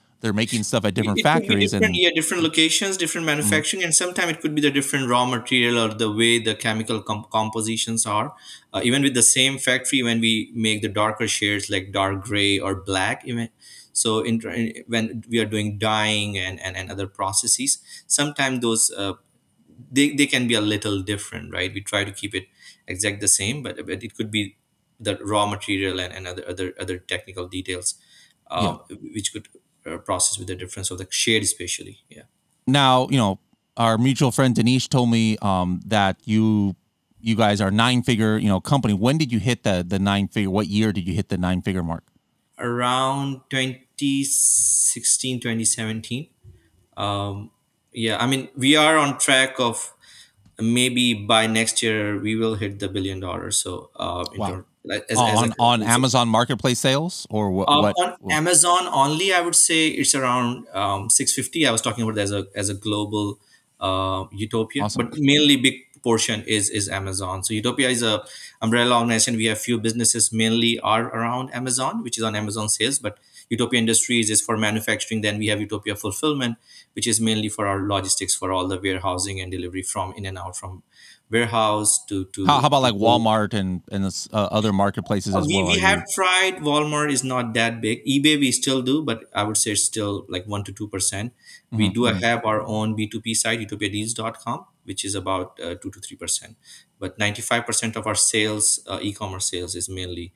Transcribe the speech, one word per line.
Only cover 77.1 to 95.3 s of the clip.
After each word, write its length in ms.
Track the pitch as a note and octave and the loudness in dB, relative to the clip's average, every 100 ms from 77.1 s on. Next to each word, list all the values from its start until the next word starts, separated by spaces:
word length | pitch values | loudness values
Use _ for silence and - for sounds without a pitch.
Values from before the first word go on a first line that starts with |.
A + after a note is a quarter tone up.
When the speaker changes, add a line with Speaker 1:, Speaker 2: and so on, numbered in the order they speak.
| A2 | 0
Speaker 2:
mainly 280 | A2+ A2 G#2+ | 2 0 -2
for 180 | - G2+ | -2 -2
our 200 | G2 G2 | -2 -2
logistics 480 | G2 F#2+ - F#2+ | -2 -2 -4 -2
for 180 | - F#2+ | -4 -2
all 160 | F#2+ F2+ | -2 -2
the 100 | F#2 | -2
warehousing 600 | G2 F2+ F#2 F2+ G2 F#2+ | -4 -2 -4 -4 -6 -6
and 100 | F#2 | -8
delivery 320 | F2+ F2+ F#2 | -8 -8 -8
from 320 | F2+ G#2 F#2 G2 | -6 -6 -6 -8
in 80 | |
and 140 | G2 F#2 | -10 -10
out 180 | F2+ - | -12 -12
from 280 | F#2 F2 _ _ - - - | -12 -16 _ _ -20 -20 -2
warehouse 760 | A2+ A#2 A2+ A2 G#2+ G#2+ - - | 0 2 2 2 2 2 0 0
to, 180 | G2 F#2+ | -6 -6
to 200 | - F#2+ | -2 2
Speaker 1:
How, 140 | C#3 | 4
how 80 | C#3+ | 4
about, 140 | C#3 | 4
like, 120 | B2+ | 2
Speaker 2:
to 60 | G2+ | 2
Speaker 1:
Walmart 520 | A2 A#2+ A2+ A2 G2+ | 4 4 4 2 2
and, 300 | G#2+ F#2+ F2+ - | 0 -2 -4 -6
and 140 | G2+ | -4
this, 240 | F#2+ - - | -4 -4 -4
uh, 160 | G#2+ G2+ | -2 0
other 220 | G#2+ G#2+ | 2 2
marketplaces 600 | G2 G2+ G2 F2 G2+ G2 | 2 2 0 -2 -2 0
Speaker 2:
Uh, 60 | F#2+ | 0
Speaker 1:
as 60 | - | 0
Speaker 2:
we, 100 | F#2+ | 0
Speaker 1:
well? 100 | F2+ | 2
Speaker 2:
we 100 | - | 2
Speaker 1:
Are 40 | |
Speaker 2:
have 180 | F#3+ G#3 | 2 0
Speaker 1:
you 160 | - | -2
Speaker 2:
tried. 420 | - F#3 F#3 F#3+ F#3 | -2 2 2 2 0
Walmart 500 | D3 D3 D3+ D3+ D3 | 0 2 2 0 0
is 120 | C3 | 0
not 300 | C3 B2+ A#2 | -2 -2 -2
that 260 | A#2 A#2 A#2 | 0 0 0
big. 240 | A2 A#2 - | -4 -4 0
eBay 320 | C#3 D3 D3 | 2 4 4
we 120 | C3+ | 2
still 280 | - - C3 | 0 0 0
do, 220 | B2+ D3 | 0 -2
but 220 | C#3+ A2+ - | -2 -6 -6
I 80 | G2 | -4
would 140 | G#2 A2 | -2 0
say 160 | A2+ | 0
it's 120 | G#2 | 0
still, 400 | - A2 G#2 G2+ - | -2 -2 -4 -4 -6
like, 180 | F2+ G2+ | -10 -6
one 180 | G2+ | -8
to 80 | G2+ | -8
two 160 | G2+ G#2 | -10 -8
percent. 440 | F#2+ - G2+ A#2 _ - - - | -4 -4 -4 -8 _ -20 -20 -8
We 160 | G#2+ G#2 | 0 0
Speaker 1:
Mm-hmm, 60 | |
Speaker 2:
do 80 | A2 | 2
Speaker 1:
mm-hmm. 220 | A#2+ G2 | 0 2
Speaker 2:
have 220 | A#2 A#2 A2 | 0 0 0
our 160 | G#2+ | -2
own 320 | G#2+ G#2+ G#2+ | -2 -4 -2
B 120 | G#2+ G#2 | -2 -4
two 120 | A2+ | -6
P 140 | A2+ | -4
site, 260 | A2 A2+ A#2 | -2 -2 -2
utopiadeals 540 | G#2 G2+ G#2 G#2 A2 | -6 -6 -4 -4 -6
dot 240 | A2+ A2 - | -6 -8 -8
com, 240 | - C#3 - _ | -10 -10 -10 _
which 200 | - F#2+ | -14 -10
is 100 | G2 | -6
about, 460 | G2+ F#2 | -6 -2